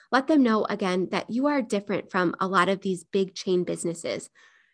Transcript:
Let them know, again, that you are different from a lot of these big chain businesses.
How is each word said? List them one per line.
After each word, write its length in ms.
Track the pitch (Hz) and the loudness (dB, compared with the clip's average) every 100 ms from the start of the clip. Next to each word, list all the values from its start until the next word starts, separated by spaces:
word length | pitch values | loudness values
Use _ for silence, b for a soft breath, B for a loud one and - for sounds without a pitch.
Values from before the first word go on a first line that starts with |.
| b | b
Let 160 | 247 269 | 0 4
them 160 | 311 | 4
know, 220 | 240 220 | 6 4
again, 440 | - 202 190 185 180 | 0 -2 -2 0 -2
that 200 | 196 - | -4 -4
you 160 | 233 285 | -2 0
are 160 | 285 | 0
different 480 | - 202 202 190 - | -2 -4 -2 -4 -2
from 240 | 190 175 - | 0 0 0
a 80 | 185 | 0
lot 200 | 190 180 | 2 2
of 120 | 196 | 0
these 240 | 196 180 | -2 -6
big 300 | - 196 190 | -2 -2 -2
chain 280 | - 196 180 | -4 -2 0
businesses. 680 | 175 170 170 165 - 101 - b b b b | 0 -4 -6 -6 -6 -8 -10 b b b b